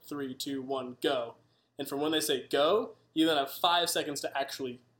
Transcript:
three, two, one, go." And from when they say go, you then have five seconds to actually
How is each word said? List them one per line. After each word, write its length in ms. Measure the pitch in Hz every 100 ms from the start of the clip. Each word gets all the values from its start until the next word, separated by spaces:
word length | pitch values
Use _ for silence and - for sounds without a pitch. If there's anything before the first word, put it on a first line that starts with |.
three, 320 | - 147 135
two, 280 | 127 143 139
one, 340 | 131 135 123 123
go." 340 | 151 135 120 - _ _ _ -
And 100 | 139
from 120 | 143
when 100 | 151
they 80 | 156
say 260 | 156 139 -
go, 480 | 139 151 208 254 - _
you 100 | 160 160
then 120 | 151
have 120 | 139
five 380 | - 180 175 165
seconds 320 | 170 151 143
to 180 | 147 139
actually 420 | 139 - 131 123 _ _